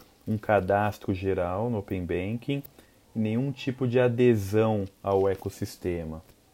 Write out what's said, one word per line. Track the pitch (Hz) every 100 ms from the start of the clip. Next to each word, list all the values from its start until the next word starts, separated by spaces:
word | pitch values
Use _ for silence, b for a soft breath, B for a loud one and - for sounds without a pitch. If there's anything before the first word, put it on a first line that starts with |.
| b _ -
um | 107
cadastro | - 101 92 101 104 - -
geral | 92 98 92 87 92 123
no | 110
Open | - 92 85
Banking, | 85 98 117 - 139 - b b b _ 113
nenhum | 110 113 139
tipo | 135 139 127 127
de | 123
adesão | 123 117 123 110 98 110 110 107 95 -
ao | 98 98 98
ecossistema. | 95 98 - 104 - 92 85 80 80 - _ _